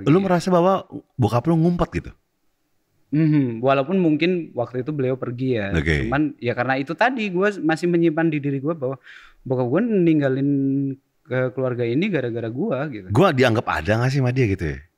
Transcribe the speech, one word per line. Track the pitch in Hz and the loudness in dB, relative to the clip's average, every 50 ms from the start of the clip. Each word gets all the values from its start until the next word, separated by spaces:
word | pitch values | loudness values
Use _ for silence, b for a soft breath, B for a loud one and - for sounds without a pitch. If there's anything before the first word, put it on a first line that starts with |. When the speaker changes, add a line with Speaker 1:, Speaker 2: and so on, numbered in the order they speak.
Speaker 1:
Lu | 98 135 | 0 2
Speaker 2:
gitu. | 151 185 196 | 2 4 4
Speaker 1:
merasa | 190 180 170 - 190 | 2 0 0 0 2
bahwa | 180 170 170 185 196 175 - - - - - _ _ | 2 4 4 4 2 0 -2 -8 -14 -16 -16 _ _
bokap | - 123 - 120 120 - | 0 0 2 2 0 0
lu | 165 170 | 2 2
ngumpet | 165 160 175 175 170 165 - - | 2 4 2 2 0 -2 -4 -4
gitu? | 85 - - - _ _ _ _ _ _ _ _ _ _ _ _ _ _ _ _ _ _ - | -6 -8 -8 -14 _ _ _ _ _ _ _ _ _ _ _ _ _ _ _ _ _ _ -4
Speaker 2:
Mhm, | - 156 160 151 151 147 135 123 113 110 | 0 2 2 4 4 4 2 0 -2 0
walaupun | 120 135 139 143 131 135 190 | 2 2 2 2 2 0 0
mungkin | 190 180 160 151 143 160 180 185 175 156 - - | 0 2 2 2 2 2 0 0 -2 -4 -6 -6
waktu | 120 120 - - 127 | -6 -6 -4 -4 -8
itu | 120 139 | -6 -6
beliau | 156 143 131 127 135 | -4 -2 -2 -2 -2
pergi | 127 - 123 123 120 131 131 123 | -4 -6 -8 -6 -4 -2 -2 -2
ya, | 110 101 98 | -2 -2 -2
Speaker 1:
Oke. | 98 80 73 80 78 71 69 | -2 -2 0 0 0 0 0
Speaker 2:
cuman | 110 123 143 156 143 - - | 0 0 0 -2 -2 -4 -6
ya | - 120 113 | -4 -4 -2
karena | 123 120 127 131 | -2 -2 -2 -2
itu | 135 139 135 165 | -2 -2 -4 -2
tadi | - 214 254 254 240 214 202 | 0 0 0 0 -2 -4 -4
gue | 175 175 190 208 202 185 | -2 0 0 0 0 0
masih | - 156 165 160 175 | 0 0 0 0 0
menyimpan | 175 175 170 165 165 151 160 165 | 0 2 2 2 2 2 2 0
di | 165 151 151 | 0 0 -2
diri | 135 143 139 | -2 -4 -4
gue | 135 127 151 170 | -4 -4 -4 -6
bahwa | 160 127 127 135 - B B B B B B B B | -4 -4 -6 -6 -8 B B B B B B B B
bokap | - - 131 123 127 120 | -6 -4 -2 -2 0 0
gue | 127 262 240 | 0 0 0
ninggalin | 240 220 196 175 165 160 151 143 135 131 135 139 143 143 139 135 135 135 139 139 139 135 - _ _ _ _ _ | 2 2 2 4 4 4 4 2 2 0 0 0 0 0 0 0 0 0 0 -2 -4 -6 -8 _ _ _ _ _
ke | - 123 127 127 127 - | -4 -2 -2 -2 -2 -2
keluarga | 135 131 127 123 117 120 | -2 -2 -2 0 -2 -2
ini | 117 117 143 185 220 | 0 0 0 0 0
gara-gara | 185 143 123 117 110 117 113 | 0 -2 -2 -2 -4 -4 -6
gue | 113 113 131 185 226 147 127 147 160 123 | -6 -4 -4 -4 -4 -2 -4 -4 -6 -8
gitu. | 104 92 92 | -10 -8 -2
Speaker 1:
Gue | 101 135 190 190 | 2 4 4 4
dianggap | 151 123 127 123 110 113 - - | 4 4 4 4 4 2 0 -2
ada | 82 80 78 90 107 113 | -2 -2 0 0 2 2
gak | 120 131 | 2 0
sih | 135 143 | 0 0
sama | 131 123 | 0 0
dia | 123 131 127 | 2 2 0
gitu | 101 98 - 87 | 0 0 -2 -2
ya? | 76 69 67 - _ _ | -4 -6 -6 -12 _ _